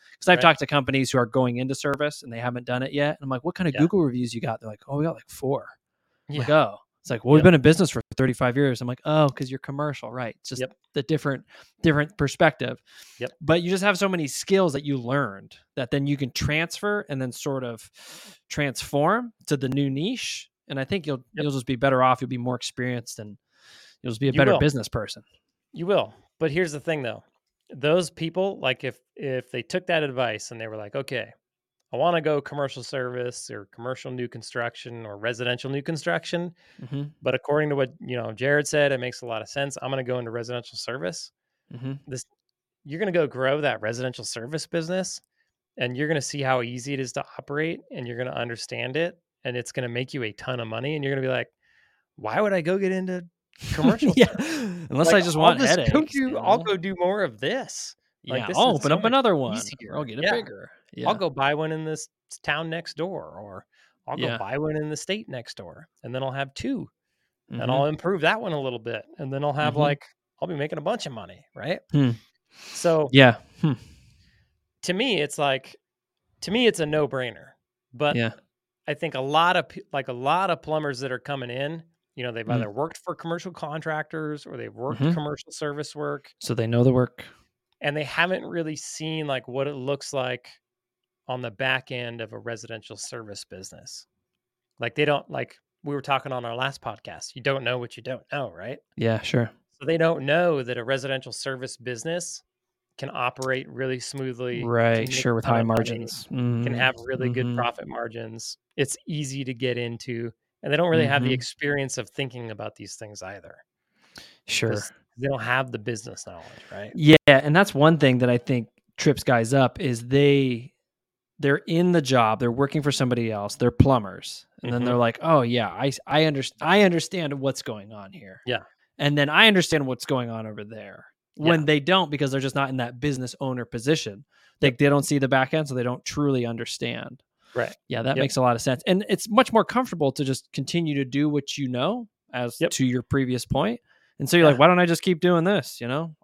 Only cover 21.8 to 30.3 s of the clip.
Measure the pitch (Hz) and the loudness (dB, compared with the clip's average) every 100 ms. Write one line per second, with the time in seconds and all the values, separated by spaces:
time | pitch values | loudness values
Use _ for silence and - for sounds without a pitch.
21.8 | 139 131 127 123 127 123 123 123 - - | 4 6 6 4 0 -4 -4 -4 -6 -6
22.8 | 123 123 117 - 104 104 _ _ - - | -6 -6 -8 -14 -16 -18 _ _ -20 -20
23.8 | - _ 123 110 135 139 139 - 156 135 | -20 _ -8 -2 2 4 6 6 4 0
24.8 | 107 117 104 - - _ _ _ _ - | -4 -6 -6 -12 -18 _ _ _ _ -6
25.8 | 170 185 101 - _ - 160 156 175 143 | 0 2 0 -6 _ -4 -2 0 -2 -4
26.8 | 165 151 120 110 - _ _ _ - 143 | -4 -4 -4 -8 -14 _ _ _ -20 -4
27.8 | 143 175 170 - 160 180 196 - 131 123 | 2 2 0 -4 -6 -2 -2 -2 -4 -2
28.8 | 131 - _ - 147 127 - 127 - 185 | -6 -10 _ -10 -6 -4 -6 -10 -4 -4
29.8 | 185 165 147 127 123 | 0 0 0 -2 -2